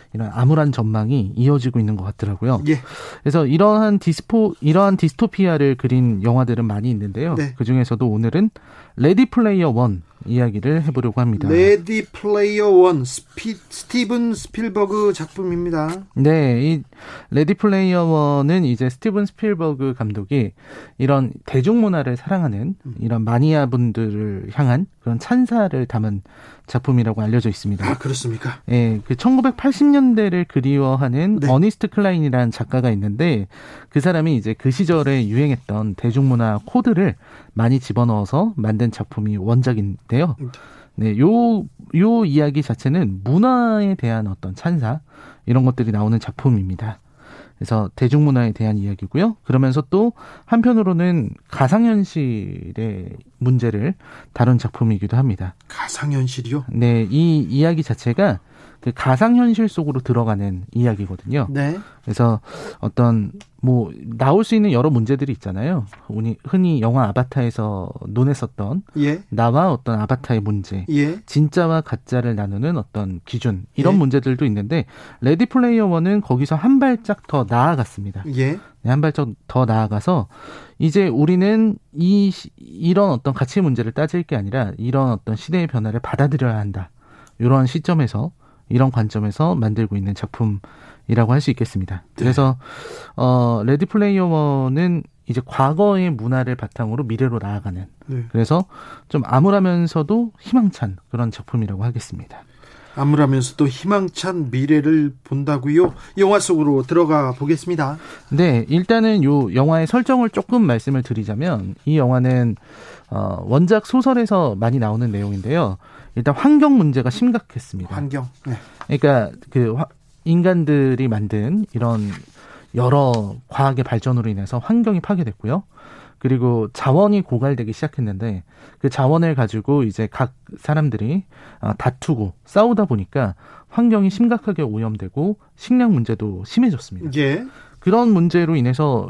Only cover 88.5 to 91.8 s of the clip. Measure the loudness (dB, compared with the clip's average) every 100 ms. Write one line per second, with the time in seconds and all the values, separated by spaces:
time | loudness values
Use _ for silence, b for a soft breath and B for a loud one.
88.5 | b b 0 2 2 -2 -2 -4 0 0
89.5 | 0 -2 0 -2 -2 -4 -6 -8 -4 -2
90.5 | -2 -8 -20 -20 -20 -2 0 2 2 0
91.5 | -2 -2 -4